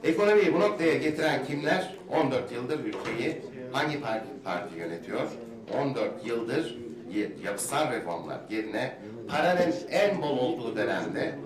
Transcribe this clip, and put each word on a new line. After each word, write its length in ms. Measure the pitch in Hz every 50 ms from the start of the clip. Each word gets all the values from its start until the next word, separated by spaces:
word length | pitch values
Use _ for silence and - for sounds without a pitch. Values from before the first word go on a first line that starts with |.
| -
Ekonomiyi 500 | 160 165 - 208 208 214 208 190 160 147
bu 60 | 175
noktaya 340 | 202 208 202 - 165 160 143
getiren 500 | 131 143 156 147 156 160 156 139 135 131
kimler? 480 | 139 143 143 131 151 190 185 - - - - - -
On 200 | - 160 147 131
dört 220 | 131 123 - -
yıldır 260 | 120 120 127 127 156 143 120
ülkeyi 520 | 104 95 95 - 110 113 117 131 160 - - - - 139 131 127 127
hangi 280 | 131 139 151 151 147 -
parti, 260 | - 113 110 110 - - - - -
parti 340 | 92 90 - - 82 82 82
yönetiyor? 500 | 82 82 85 82 82 92 104 120 170 - - - - - - - - - - -
On 160 | 143 139 123
dört 320 | 117 104 - - - -
yıldır 520 | 117 117 117 117 117 135 156 - - - - - - - - - - 95
y-, 180 | 104 104 - - - 95
yapısal 480 | 95 101 - - - 139 147 156 135
reformlar 460 | 120 107 - 85 85 85 87 76 69 - - 92
yerine 420 | 107 110 107 110 107 113 127 131 - - 101 107 113 120 113 -
paranın 460 | 143 151 156 175 180 175 175 160 - - - -
en 320 | - 180 208 202 190 175
bol 160 | 156 147 127 123
olduğu 380 | 123 117 113 - 117 110 104
dönemde 580 | 107 104 - 95 92 82 - 92 117 135 160 - - -